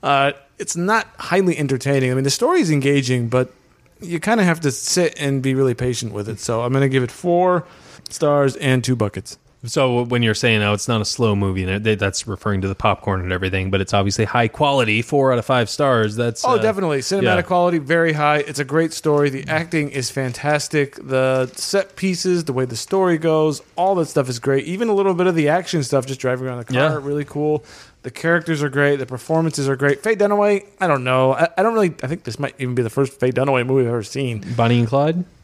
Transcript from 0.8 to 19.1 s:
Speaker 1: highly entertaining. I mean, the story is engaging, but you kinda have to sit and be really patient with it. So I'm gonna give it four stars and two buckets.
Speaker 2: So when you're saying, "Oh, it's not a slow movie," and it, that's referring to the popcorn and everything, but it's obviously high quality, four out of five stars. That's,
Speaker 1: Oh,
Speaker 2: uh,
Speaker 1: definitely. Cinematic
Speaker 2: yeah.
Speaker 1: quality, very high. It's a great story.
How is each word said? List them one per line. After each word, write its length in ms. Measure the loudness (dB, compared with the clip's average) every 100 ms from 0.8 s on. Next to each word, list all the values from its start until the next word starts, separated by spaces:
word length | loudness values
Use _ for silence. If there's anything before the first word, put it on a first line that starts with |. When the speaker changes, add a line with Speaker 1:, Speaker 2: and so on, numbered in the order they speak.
| 0 0 -2 -12
Speaker 1:
highly 360 | 0 2 2 0
entertaining. 540 | 0 -2 0 2 2
I 40 | 0
mean, 80 |
the 80 | 0
story 280 | 0 2 2
is 120 | 2
engaging, 560 | 2 2 2 2 0 0
but 240 | 0 -2 -6 _ _ _ _
you 180 | -8 -6
kinda 240 | 0 2
have 160 | 2 2
to 100 | -2
sit 420 | -2 -2 0 0 0
and 220 | -2 0
be 100 | 0
really 220 | 2 2 0
patient 360 | -2 -4 -6
with 160 | -8 -8
it. 120 | -8
So 240 | -4 -2
I'm 100 | 0
gonna 160 | 0 2
give 140 | 2
it 80 | -2
four 560 | -4 0 2 4 2 -2 -20 -20 -20 -18
stars 460 | -2 2 4 2 0
and 280 | 0 0
two 120 | 0 0
buckets. 420 | -2 -4 -14 -20 _ _
Speaker 2:
So 380 | -6 0 2 2 0
when 180 | 2
you're 100 | 2
saying, 300 | 2 2 2
"Oh, 100 | 2
it's 140 | 0 0
not 140 | -2
a 40 | -2
slow 300 | 0 0 2
movie," 260 | 0 -2 -2
and 200 | -2 0
it, 140 | 0
that's 260 | 0 -4 -8
referring 340 | -6 -2 -2
to 60 | -2
the 60 |
popcorn 480 | 0 0 0 -2 -2
and 100 | -2
everything, 380 | -2 -2 -2 -2
but 100 | -2
it's 140 | 0
obviously 320 | 0 0 0 0
high 220 | 0 0
quality, 560 | 0 0 2 2 0
four 280 | 0 2 2
out 60 | 0
of 80 | 0
five 240 | 0 0
stars. 460 | 0 2 2 0 0
That's, 280 | -4 -2
Speaker 1:
Oh, 120 | 0 2
Speaker 2:
uh, 20 |
Speaker 1:
definitely. 440 | 0 0 -2 -2
Cinematic 200 | -2 0
Speaker 2:
yeah. 200 | 2 0
Speaker 1:
quality, 340 | 2 2 2 0
very 360 | 0 0 2
high. 240 | 2 2 0
It's 200 | -2 -6
a 80 | -2
great 260 | 0 0
story. 380 | -2 0